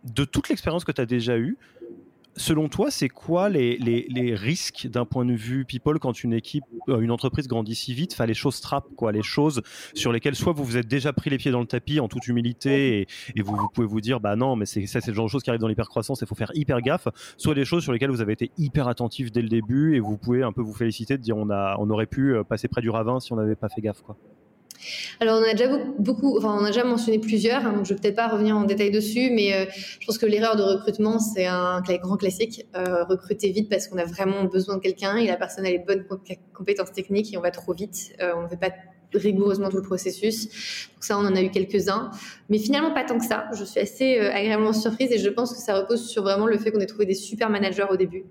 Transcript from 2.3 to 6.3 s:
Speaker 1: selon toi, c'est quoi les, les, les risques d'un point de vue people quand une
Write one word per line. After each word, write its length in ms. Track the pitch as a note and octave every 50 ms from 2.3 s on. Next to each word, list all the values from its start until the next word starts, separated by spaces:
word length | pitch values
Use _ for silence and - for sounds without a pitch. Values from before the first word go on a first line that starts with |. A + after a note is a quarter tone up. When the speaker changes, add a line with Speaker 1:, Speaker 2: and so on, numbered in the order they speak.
| _ -
Speaker 1:
selon 300 | - - D#3+ D3+ D#3 D3
toi, 220 | - - G#3 D4
c'est 180 | - - - C3
quoi 400 | - - - - E3 F3 F#3+ G#3
les, 300 | G3 D3+ B2+ A#2+ A#2+ -
les, 280 | B2+ A#2+ A#2 A#2+ A#2+ -
les 240 | B2 B2+ B2 A#2+ A2+
risques 540 | G2 G2 A#2 E3 F#3 - - - - - B2+
d'un 180 | A2 B2 B2
point 180 | - - C3 B2
de 80 | B2 B2
vue 320 | A2+ G#2+ A#2 B2+ C3+ C3
people 340 | - - B2 _ D3 D3+ D#3
quand 240 | - C3 A#2 - -
une 120 | B2